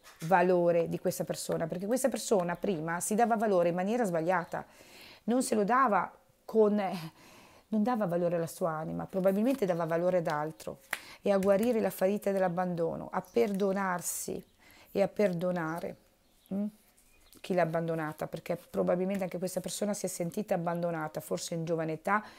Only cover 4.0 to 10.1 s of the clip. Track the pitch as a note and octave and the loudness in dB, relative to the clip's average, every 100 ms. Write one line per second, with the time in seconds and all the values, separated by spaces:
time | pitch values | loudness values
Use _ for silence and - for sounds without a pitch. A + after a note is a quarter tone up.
4 | G#3+ E3+ D#3+ F3+ E3 D#3 - - - - | 0 0 0 0 -2 -8 -10 -18 -20 -20
5 | - - - B3 - A3 G3+ B3 B3+ G3 | -20 -10 -2 0 2 0 2 4 4 2
6 | - - _ _ - A3 G#3+ G#3 F#3+ F3+ | 0 -8 _ _ -2 4 4 4 -2 -6
7 | D#3+ - - - - - _ A3 G#3+ B3 | -10 -16 -20 -20 -20 -20 _ 0 2 2
8 | G3 F3 F3 E3+ E3 - F3 D#3 E3 E3+ | 0 2 0 0 -4 -2 -4 -2 -6 -6
9 | E3+ F#3+ F3+ F#3+ A3+ C4+ F#3+ E3+ E3 E3 | -6 0 2 4 2 2 0 0 2 2
10 | F3 | 2